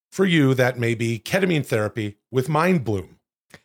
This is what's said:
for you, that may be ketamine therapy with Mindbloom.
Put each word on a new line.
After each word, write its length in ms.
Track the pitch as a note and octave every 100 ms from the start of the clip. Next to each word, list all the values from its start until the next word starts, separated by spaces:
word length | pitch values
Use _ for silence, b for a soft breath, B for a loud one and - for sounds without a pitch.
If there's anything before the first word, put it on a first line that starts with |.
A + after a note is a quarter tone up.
| _
for 140 | -
you, 300 | F#3+ E3+ C3+
that 220 | B2+ B2+ B2
may 160 | A#2
be 260 | A2+ A#2 A#2
ketamine 440 | - F#3+ F#3+ D#3+
therapy 520 | C3 A2+ G#2+ A#2 G#2 - _
with 160 | C3 C3
Mindbloom. 640 | D3+ F3 F3+ A2+ G2+ D#2 - _ _ _ B